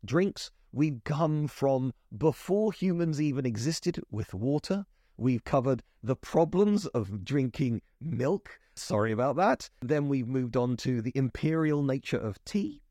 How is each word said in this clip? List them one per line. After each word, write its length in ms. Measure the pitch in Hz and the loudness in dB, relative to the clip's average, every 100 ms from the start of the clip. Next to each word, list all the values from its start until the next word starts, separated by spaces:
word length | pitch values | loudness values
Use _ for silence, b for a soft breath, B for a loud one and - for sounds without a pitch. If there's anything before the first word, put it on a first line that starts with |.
drinks. 460 | 101 135 196 - - _ _ | 0 2 2 -2 -14 _ _
We've 280 | - 156 131 | 0 0 0
come 420 | - 151 160 151 151 | -4 0 2 2 -2
from 480 | - 139 135 131 - _ 110 | 0 2 2 0 -6 _ 0
before 540 | 156 135 - 196 220 | 2 2 0 2 2
humans 480 | - 190 170 170 147 | 0 0 2 0 0
even 260 | 151 131 131 | 0 0 -2
existed 560 | 110 123 165 - - - | -2 -2 -2 -2 -4 -6
with 240 | 104 101 | -6 -6
water. 500 | 92 117 147 - 196 202 _ _ - | -4 -2 -2 0 -4 -4 _ _ -2
We've 280 | 117 123 | 0 0
covered 380 | - 139 127 127 - _ | 2 2 2 0 -2 _
the 140 | 107 131 | -4 -4
problems 720 | - - 160 175 208 208 190 | 0 2 4 4 4 4 0
of 360 | 123 98 104 | -2 -2 -6
drinking 560 | 92 143 131 - 135 113 - _ | -2 0 0 0 0 0 -6 _
milk. 580 | 151 120 127 196 - - _ | -6 -2 0 0 -4 -20 _
Sorry 380 | - - 107 110 | -16 -4 0 2
about 240 | 110 131 139 | 2 0 2
that. 340 | 196 254 - _ | 2 2 -4 _
Then 260 | 120 151 143 | -2 0 2
we've 180 | 139 120 | 0 0
moved 300 | 131 123 123 | -2 0 0
on 200 | 123 120 | 0 0
to 220 | - 127 | 0 -2
the 120 | 113 | -2
imperial 720 | 135 131 - 151 160 156 147 | 0 -2 0 0 2 2 2
nature 340 | 143 135 - 127 | 2 -2 -2 -4
of 260 | 110 98 | -2 -8
tea 380 | - 208 196 - _ | -4 -2 -2 -8 _